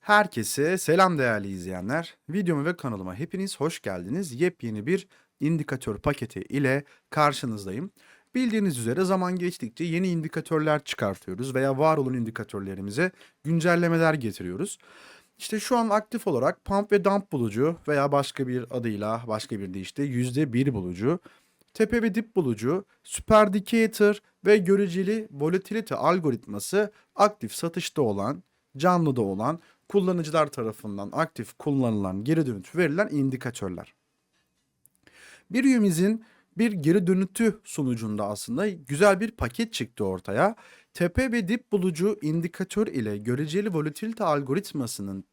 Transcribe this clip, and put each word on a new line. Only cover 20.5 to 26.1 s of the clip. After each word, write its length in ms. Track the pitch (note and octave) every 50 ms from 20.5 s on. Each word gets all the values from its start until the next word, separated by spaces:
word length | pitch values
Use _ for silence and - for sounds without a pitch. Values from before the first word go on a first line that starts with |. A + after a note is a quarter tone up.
| A2+
bir 200 | A#2+ C3+ C#3 B2+
bulucu, 460 | G#2 F2+ F2+ F2+ F2 G#2 C3 E3 F3 _ - _ _ _ _ _ _ _ _ _
tepe 280 | - A3 G#3+ A#3 A#3+
ve 140 | A3 A#3 F3+
dip 200 | A3+ A3+ - _
bulucu, 500 | G3 E3+ C3 A#2 G2+ G#2+ B2+ D#3+ F#3 - _ _ _ _
super 440 | - - - - - A3 G#3+ G#3+ G#3
indicator 720 | F#3+ G#3+ F#3+ - - A3+ A3+ A3 A3 - G#3 G#3 G#3 G#3 _ _ _ _ -
ve 120 | F3+ G#3 G#3+
göreceli 680 | F3+ E3+ G3 G3 G3+ F#3 E3+ F#3 F#3+ F#3 G#3+ A3+ G#3+ -
volatility 640 | - C#3 C#3+ D#3+ F3 F#3+ - - G#3 A3+ A3 - C#3+
algoritması 1000 | - - D#3